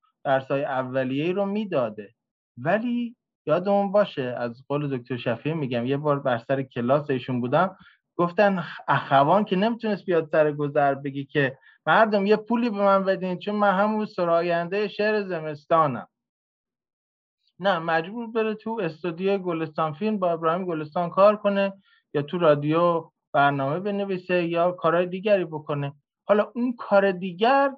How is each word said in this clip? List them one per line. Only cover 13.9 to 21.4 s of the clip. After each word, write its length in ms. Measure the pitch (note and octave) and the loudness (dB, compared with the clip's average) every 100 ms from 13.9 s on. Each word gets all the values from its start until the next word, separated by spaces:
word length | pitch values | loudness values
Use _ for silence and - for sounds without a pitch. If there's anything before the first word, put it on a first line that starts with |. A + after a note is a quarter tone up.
| G#3+ G#3+ | 0 -4
سراینده 840 | - F3 E3+ F3 E3+ E3+ G3 G#3 | -4 0 2 2 -2 -2 -4 -4
شعر 360 | G#3 G#3 G#3+ | -2 0 0
زمستانم. 840 | G3 E3+ D#3 D3+ _ E3 D3+ A#2 F2+ _ _ _ _ _ _ _ _ _ _ _ _ _ _ _ | -2 -6 -6 -10 _ 2 2 0 -10 _ _ _ _ _ _ _ _ _ _ _ _ _ _ _
نه، 200 | F#3 F3+ | 0 0
مجبور 520 | E3 E3 E3 A#3 A#3 | 0 -2 -2 -8 -6
بره 240 | A3+ A3 G#3+ | -2 -2 -4
تو 240 | A3 A3+ | -6 -4
استودیو 540 | F3 D3+ F3+ E3 F#3+ G3+ | -6 -4 -8 -4 -2 -2
گلستان 560 | F3+ E3 D#3+ D3+ D#3+ | -2 -4 -6 -2 -4
فیلم 260 | D3 G#3+ G#3+ | -2 -4 0
با 120 | F3+ | -2
ابراهیم 340 | E3 E3 E3+ F#3 | 0 0 0 -2
گلستان 440 | D#3+ D3+ F3+ E3+ | -4 -4 -4 -2
کار 260 | F3 G3+ | 6 6
کنه 380 | G#3 | 6